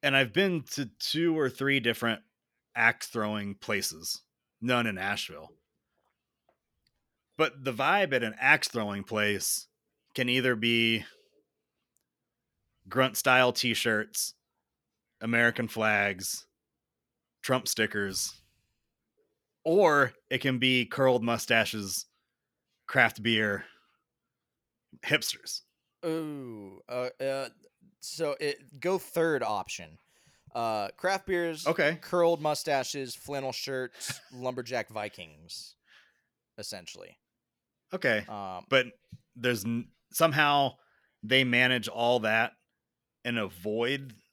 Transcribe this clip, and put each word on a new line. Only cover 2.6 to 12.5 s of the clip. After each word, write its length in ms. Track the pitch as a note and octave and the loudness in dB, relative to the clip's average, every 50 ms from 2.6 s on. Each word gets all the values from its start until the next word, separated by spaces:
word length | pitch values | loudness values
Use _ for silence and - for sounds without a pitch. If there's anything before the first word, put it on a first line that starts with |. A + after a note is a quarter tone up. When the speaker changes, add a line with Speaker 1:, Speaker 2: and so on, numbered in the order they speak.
| _ _ _ | _ _ _
Speaker 1:
axe 320 | A#2+ A2+ A2+ A#2+ - - - | 2 2 2 2 2 -6 -8
throwing 480 | - A#2+ G#2+ G#2+ G#2+ G#2+ G#2 G2+ G2 | -4 -4 -2 -2 -2 -4 -6 -8 -10
places, 680 | - - - A2 G2+ F#2+ - E2 D#2+ E2+ - - - _ _ _ _ _ _ _ _ | -12 -6 -4 -4 -2 -2 -4 -8 -8 -10 -10 -10 -10 _ _ _ _ _ _ _ _
none 280 | A2+ A#2+ B2+ B2 A#2+ A2+ | -2 0 0 2 2 0
in 100 | G2+ F#2 | -4 -4
Asheville. 560 | F#2 G2 G2+ G2 - - E2+ D2 D#2 D2+ - _ _ _ _ _ _ _ _ _ _ _ _ _ _ _ _ _ _ _ _ _ _ _ _ _ _ _ _ _ _ _ _ _ _ _ _ - | -4 -4 -4 -4 -6 -10 -12 -16 -18 -20 -20 _ _ _ _ _ _ _ _ _ _ _ _ _ _ _ _ _ _ _ _ _ _ _ _ _ _ _ _ _ _ _ _ _ _ _ _ -2
But 260 | D#3 - - C#3 C3+ | -2 -2 -2 -6 -8
the 100 | C3 B2 | -6 -4
vibe 400 | A2 C3+ C#3+ F3+ G3+ G3+ E3 C3+ | -2 0 2 2 2 0 0 0
at 100 | B2+ A#2 | 0 -2
an 120 | A2 G#2+ - | -2 -6 -2
axe 280 | - C3+ D3 D3+ - - | 2 4 4 4 2 -2
throwing 360 | - A#2+ A2 G#2 G2+ G2+ G2 | -4 -4 -4 -4 -4 -6 -8
place 640 | - A2+ G#2+ G#2 G#2 G#2 G2 - - - - - _ _ _ _ _ _ _ _ _ _ | -4 -2 0 0 0 0 -2 -2 -4 -4 -6 -6 _ _ _ _ _ _ _ _ _ _
can 140 | - C3 B2 | -4 -2 0
either 260 | B2 C3 B2+ C3 B2 | 0 0 2 2 0
be 500 | A2 A2 A#2 A#2 A#2 A#2 A2+ A2+ A2+ - - - _ _ _ _ _ _ _ _ _ _ _ _ _ _ _ _ _ _ _ _ _ _ _ _ _ _ _ | 2 2 2 2 4 4 4 2 0 -2 -6 -16 _ _ _ _ _ _ _ _ _ _ _ _ _ _ _ _ _ _ _ _ _ _ _ _ _ _ _